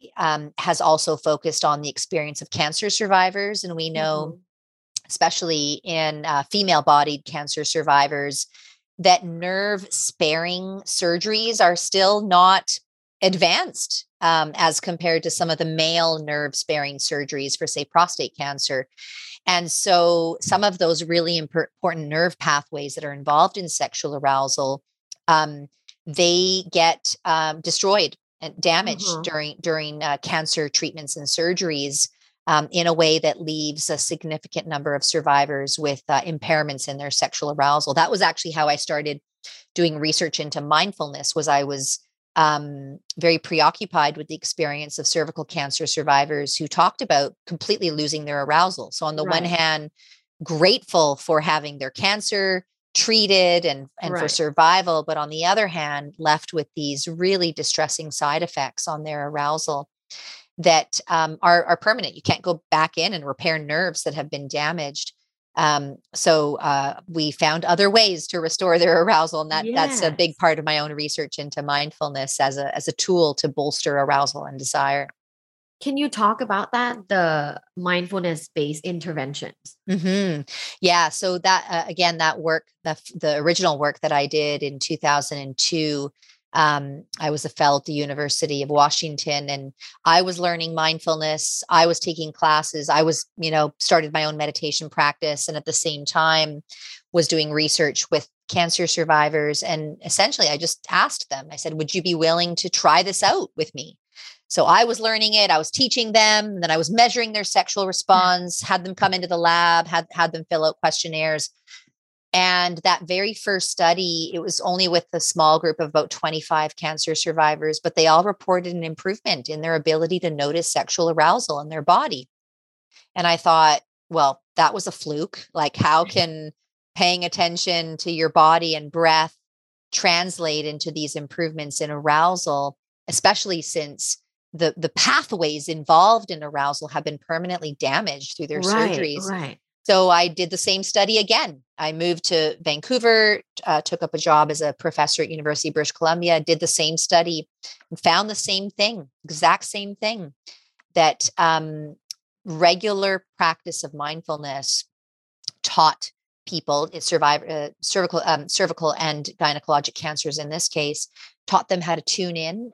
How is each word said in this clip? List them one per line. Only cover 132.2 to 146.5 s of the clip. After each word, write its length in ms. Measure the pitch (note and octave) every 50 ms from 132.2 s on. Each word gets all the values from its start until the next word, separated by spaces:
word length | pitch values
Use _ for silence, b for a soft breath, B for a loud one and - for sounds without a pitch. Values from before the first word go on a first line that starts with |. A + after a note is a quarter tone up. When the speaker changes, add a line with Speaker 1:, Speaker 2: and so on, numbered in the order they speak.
| E3 F3+ F#3 F3 - E3 C#3+ C#3+ C#3+ C#3 - _ _ _ _ _ _
Speaker 1:
especially 540 | - C#3+ - - F#3+ G#3 - - G3+ F3+ E3
since 560 | D3+ - - E3 D3 C#3+ C#3+ - - - - - _ _ _ _ _ _ -
the, 180 | D#3 E3 D#3 -
the 120 | F3 D#3+ D#3
pathways 800 | - - - B3 C#4 D#4 - - A3+ E3+ E3 D3+ D3+ D3 D3
involved 640 | - D#3+ D#3 C#3+ - D#3+ E3 F#3 G#3+ A#3 A3 G3+ F#3
in 140 | F3 D3+ D3+
arousal 440 | D3 D3+ C#3+ C#3 C#3+ C#3+ - D#3 D3+
have 140 | - D3+ D3+
been 140 | - D3+
permanently 580 | C#3 - - E3 E3 F3+ F3+ F3+ E3+ D#3 D3+ C#3+ -
damaged 580 | D3+ C3+ C#3 E3+ A3 E3 C#3+ C#3 C#3 - -
through 100 | - D3+
their 120 | C#3+ D3 F#3
Speaker 2:
Right, 300 | F3+ F#3+ G#3 A3 - G3+
Speaker 1:
surgeries?" 360 | E3+ C#3 E3+ D3 C#3+ E3 F#3+ F#3+
Speaker 2:
right. 300 | F#3+ F3+ D3+ C3+ - - _ _ _ _ _
Speaker 1:
So 240 | - G3 F#3+ F#3 F3+
I 200 | F3 E3+ F3 F3+
did 200 | D#3 F#3 F3+ D#3+
the 80 | F#3
same 240 | F3+ - G#3 F#3+ F#3+
study 360 | F#3+ - - G#3 G3 G3+ A3
again. 440 | G#3+ G#3 G#3 A3 C4+ D#4 G3 D3 C3 _ _ _
I 140 | - D3+ D#3
moved 320 | D#3+ D#3+ E3+ F3 E3+ E3 -
to 300 | - F#3 D#3+ D#3 D3+ - -
Vancouver, 800 | - D#3+ D3 D3 - - B3+ B3 A#3 A#3 A3+ A3 G#3+ G#3+ G#3 - - _ _ - -
uh, 160 | F#3+ D#3 D3+
took 200 | - - F3 -
up 120 | E3+ D3+ -
a 40 |
job 320 | D#3 - E3+ D3+ D3+ D3+ D3+
as 120 | D3+ D3+
a 100 | D3+ D3
professor 520 | C#3 - - E3 - - D3 C#3 - - D3+
at 60 | -
University 380 | D#3+ D#3 D3+ D3+ D3+ - -
of 60 | D#3 -
British 180 | D#3 D3 -
Columbia, 480 | - - E3 D#3+ E3+ F3 F3 F3 E3 D#3+
did 220 | D3+ -